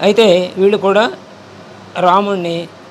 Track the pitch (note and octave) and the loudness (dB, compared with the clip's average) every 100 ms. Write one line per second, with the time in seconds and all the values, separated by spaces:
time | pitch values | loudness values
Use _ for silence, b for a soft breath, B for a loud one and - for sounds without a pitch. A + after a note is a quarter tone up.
0 | F#3+ G#3+ A3 F3+ F3+ F#3+ G3 G#3 F#3+ G3 | -2 2 4 2 0 0 0 2 0 0
1 | A3+ F#4+ - - - - - - - - | 0 -4 -18 -20 -20 -20 -20 -20 -16 -2
2 | F3+ F#3+ G3+ G3 E3+ E3+ E3+ - - | 2 2 0 -4 -6 -8 -10 -16 -14